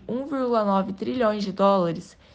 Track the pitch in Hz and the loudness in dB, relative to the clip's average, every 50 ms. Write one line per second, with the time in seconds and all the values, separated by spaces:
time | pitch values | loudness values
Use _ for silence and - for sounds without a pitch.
0 | - - 226 254 277 294 285 269 254 247 240 220 208 202 196 196 190 196 196 - | -6 -8 -6 -6 -6 -4 -4 -2 0 0 2 2 2 2 2 0 0 -2 -4 -6
1 | 214 233 254 254 226 214 214 208 202 190 180 - 196 196 196 190 175 170 160 185 | -6 -4 -2 0 2 2 2 0 -4 -6 0 2 4 4 4 4 2 0 -2 -6
2 | - - - _ - - | -10 -14 -20 _ -20 -20